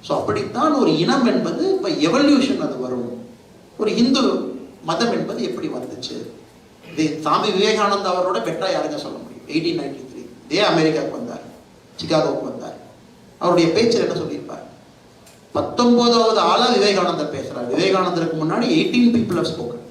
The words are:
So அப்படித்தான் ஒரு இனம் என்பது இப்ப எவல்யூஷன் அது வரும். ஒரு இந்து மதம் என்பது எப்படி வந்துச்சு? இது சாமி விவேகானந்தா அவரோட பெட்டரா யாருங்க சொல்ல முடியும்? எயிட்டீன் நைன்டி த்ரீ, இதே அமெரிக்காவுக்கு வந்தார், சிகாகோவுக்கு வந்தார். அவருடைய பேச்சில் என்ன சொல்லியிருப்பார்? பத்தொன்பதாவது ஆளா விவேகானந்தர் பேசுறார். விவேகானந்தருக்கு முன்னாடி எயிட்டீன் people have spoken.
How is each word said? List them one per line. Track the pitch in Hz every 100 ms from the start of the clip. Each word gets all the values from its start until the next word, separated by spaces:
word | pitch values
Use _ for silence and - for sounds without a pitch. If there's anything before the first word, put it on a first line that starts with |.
So | - 147
அப்படித்தான் | - - - 240 302
ஒரு | 277 190 156
இனம் | 190 269 233
என்பது | 190 165 254 370
இப்ப | 381 -
எவல்யூஷன் | - 160 262 294 285 - -
அது | 147 123
வரும். | 127 127 117 - - - - - - -
ஒரு | 208 196
இந்து | 247 269 220 - - - - -
மதம் | 170 - 233
என்பது | - - 240
எப்படி | 196 - 156
வந்துச்சு? | 127 123 - - - - - - - - - -
இது | 156 156 -
சாமி | 151 185 214
விவேகானந்தா | 190 214 220 202 196 190
அவரோட | 180 185 185
பெட்டரா | - - 190
யாருங்க | - 151 151
சொல்ல | - -
முடியும்? | - - -
எயிட்டீன் | 151 170 156
நைன்டி | 139 135
த்ரீ, | - - - - -
இதே | 160
அமெரிக்காவுக்கு | 208 165 160 151 - -
வந்தார், | 120 - - - - - - -
சிகாகோவுக்கு | 160 156 - -
வந்தார். | - - - - - - - - - -
அவருடைய | 180 175 165
பேச்சில் | - 233 -
என்ன | -
சொல்லியிருப்பார்? | - - - - - - - - - - - - - -
பத்தொன்பதாவது | 147 - - 240 240 240 233 226 214
ஆளா | 170 196 247
விவேகானந்தர் | 214 202 196 180 - -
பேசுறார். | - - 123 120 143
விவேகானந்தருக்கு | 190 190 180 170 165 156
முன்னாடி | 156 208 240
எயிட்டீன் | 160 - 247 233 -
people | - 175
have | -
spoken. | - 120 - -